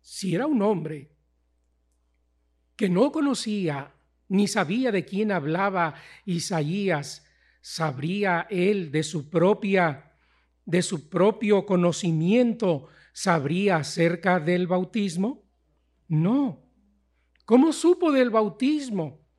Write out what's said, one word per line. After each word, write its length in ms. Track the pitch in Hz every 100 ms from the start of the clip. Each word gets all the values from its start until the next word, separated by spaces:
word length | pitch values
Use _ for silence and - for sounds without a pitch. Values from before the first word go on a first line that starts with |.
Si 340 | - - 190 165
era 100 | 294
un 160 | 262
hombre 480 | 202 190 156 156 - _ _ _ _ _ _ _ _ _ _ _ _ _ _ _ _ -
que 140 | 202
no 220 | 175 269
conocía 800 | 311 285 240 220 208 170 139 143 _ _ _ _
ni 200 | 190 208
sabía 440 | 220 156 220 262
de 140 | 202 -
quién 260 | 196 214
hablaba 640 | 185 147 170 196 190 165 - - - -
Isaías, 1000 | 170 - 170 147 196 196 151 143 - _ _ _ _
¿sabría 840 | - - 156 123 156 202 202 170 175
él 420 | 185 185 208 160
de 120 | 151
su 260 | 156 160 131
propia, 840 | 170 180 208 196 190 170 139 _ _ _ _ _ _ -
de 160 | 175
su 280 | 175 170 -
propio 560 | 175 196 214 208 202 202
conocimiento, 1200 | 180 175 160 180 160 170 233 240 226 196 147 - - _
sabría 640 | - 196 170 139 175 202 165
acerca 600 | 139 - 165 170 190 180
del 280 | 156 180 180
bautismo? 760 | 185 180 233 202 165 202 285 _ _ _ _ _ _ _
No. 520 | 156 175 262 269 143 _ _ _ _ _ _ _ _ -
¿Cómo 260 | 233 320
supo 400 | - 339 349 339
del 180 | 269 247
bautismo? 960 | 220 208 - 262 302 262 196 151 - _